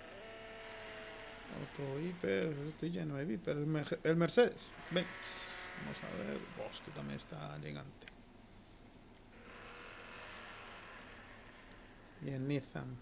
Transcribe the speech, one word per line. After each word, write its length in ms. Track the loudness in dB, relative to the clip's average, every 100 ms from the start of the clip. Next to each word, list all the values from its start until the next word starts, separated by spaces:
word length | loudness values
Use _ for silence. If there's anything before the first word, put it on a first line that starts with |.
| -12 -12 -10 -10 -10 -10 -10 -10 -8 -8 -8 -10 -10 -10 -8 -6 -4
Otro 240 | -2 -2 0
Viper, 600 | 0 2 4 6 6 2 -2
este 240 | 0 0
ya 120 | 2
no 140 | 2 2
es 80 | 2
Viper, 300 | 2 2 4
el 100 | 6
Merge-, 320 | 4 4 4
el 100 | 6
Mercedes 580 | 8 10 10 10 8 -6 -8 0
Benz. 760 | 2 2 0 0 2 0 -2 -4 -4
Vamos 160 | -6 -4
a 20 | -4 -2
ver, 220 | 0 -2 -4 -6
oh, 100 | -4
este 220 | -4 -4
también 240 | -4 -4 -4
está 400 | -4 -6 -4 -4
elegante. 500 | -4 -4 -6 -10 -14 -16 -18 -18 -18 -18 -18 -18 -18 -18 -18 -20 -18 -18 -16 -14 -12 -12 -12 -12 -12 -10 -10 -10 -10 -10 -10 -12 -12 -12 -12 -14 -14 -14 -14 -14 -14 -14 -16 -16 -16 -6
Y 60 | -2
el 160 | 2 4
Nissan. 500 | 2 2 -4 -4 -6